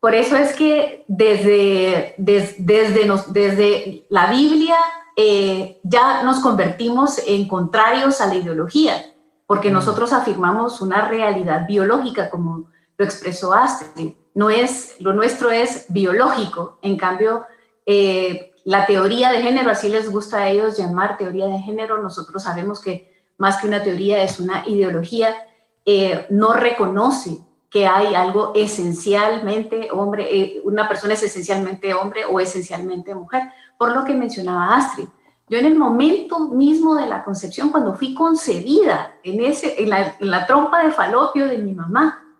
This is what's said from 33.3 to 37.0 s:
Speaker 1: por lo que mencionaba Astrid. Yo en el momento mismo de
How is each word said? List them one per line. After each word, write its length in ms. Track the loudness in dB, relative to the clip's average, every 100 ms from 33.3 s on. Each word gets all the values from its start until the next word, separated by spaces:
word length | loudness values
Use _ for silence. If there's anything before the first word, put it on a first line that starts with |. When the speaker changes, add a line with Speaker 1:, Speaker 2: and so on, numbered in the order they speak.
| -6 -6 -12 -20 _
Speaker 1:
por 140 | -2 0
lo 80 | -2
que 80 |
mencionaba 600 | -2 -4 -6 -6 -2 2 2
Astrid. 320 | 0 -6 -12 _ _ _ _
Yo 80 | 0
en 80 | 2
el 100 | 4
momento 640 | 2 2 2 2 -2 -4 -2
mismo 440 | 2 4 4 4
de 120 | 2